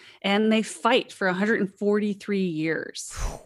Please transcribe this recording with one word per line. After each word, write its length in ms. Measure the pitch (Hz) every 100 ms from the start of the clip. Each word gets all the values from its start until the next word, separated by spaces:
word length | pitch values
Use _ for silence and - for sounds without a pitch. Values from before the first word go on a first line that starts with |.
| - -
and 320 | 190 202 220
they 80 | 220
fight 520 | 214 - 226 240 -
for 140 | - 190
a 40 |
hundred 280 | 180 208 226
and 140 | 190 -
forty-three 680 | 202 208 208 202 - 202
years. 680 | 190 156 160 156 - - - - - -